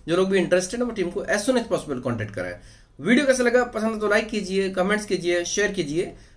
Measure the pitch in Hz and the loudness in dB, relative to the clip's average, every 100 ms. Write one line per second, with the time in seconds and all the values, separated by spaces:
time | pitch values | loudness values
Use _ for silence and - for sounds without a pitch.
0 | - 175 190 190 165 180 180 240 247 202 | -2 2 2 2 4 2 2 -2 -4 -2
1 | 175 180 - 208 214 247 233 175 - 127 | -4 -4 -2 -2 2 0 0 -2 -2 -4
2 | 123 107 104 - 90 90 - - - - | -4 -4 -4 -6 -8 -8 -14 -20 -20 -4
3 | 147 247 277 254 240 247 240 220 220 220 | 4 4 6 4 4 2 2 -2 -2 0
4 | 208 208 220 214 180 190 190 185 185 208 | 2 2 0 -4 -2 -2 -2 0 0 0
5 | 208 180 170 175 170 - 208 190 156 151 | -2 -2 0 0 0 -2 -2 -2 -4 -4
6 | - - - | -4 -8 -20